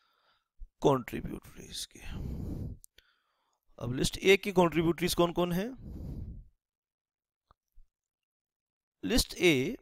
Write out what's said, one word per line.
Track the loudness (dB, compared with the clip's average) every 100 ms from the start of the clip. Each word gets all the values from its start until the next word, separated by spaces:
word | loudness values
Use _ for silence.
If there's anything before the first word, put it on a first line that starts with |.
| _ _ _ _ _ -18 -18 0
कॉन्ट्रीब्यूटरीज | 4 4 0 -8 -8 -10 -14 -20 -14 -12 -12 -14
की। | -12 -8 -8 -8 -6 -6 -8 -12 -20 _ -20 _ _ _ _ _ _ -10
अब | -6 -2
लिस्ट | -2 2
ए | 4 4
की | 4 4
कॉन्ट्रीब्यूटरीज | 4 4 2 2 0 4
कौन | 2
कौन | 2 0
है? | 0 -4 -8 -12 -12 -10 -10 -10 -12 -18 _ _ _ _ _ _ _ _ _ _ _ _ -20 -20 _ _ _ _ _ _ _ _ _ _ _
लिस्ट | 0 0 0 2
ए | 4 4 2 -6